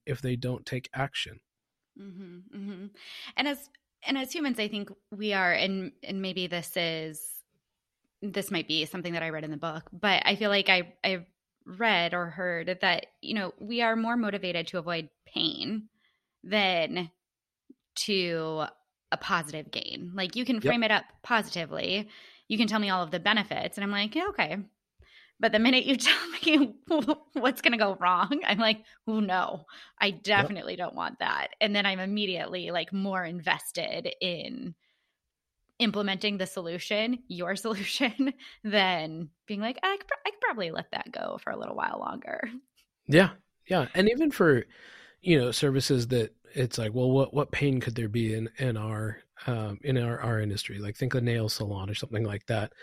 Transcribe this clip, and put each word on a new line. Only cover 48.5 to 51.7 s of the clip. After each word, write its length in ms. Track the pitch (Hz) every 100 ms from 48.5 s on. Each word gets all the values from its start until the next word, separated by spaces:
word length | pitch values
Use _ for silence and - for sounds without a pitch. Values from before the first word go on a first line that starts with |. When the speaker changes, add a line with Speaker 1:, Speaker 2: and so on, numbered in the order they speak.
| -
Speaker 1:
in 200 | 131 110
our, 420 | 110 107 107 - _ - -
um, 320 | 113 107 101
in 140 | - 127
our, 220 | 120 120
our 180 | 117 110
industry?" 380 | 107 98 - 101
Like, 160 | 101 -
think 160 | 127 127
a 60 |
nail 280 | 120 117 107
salon 400 | - 104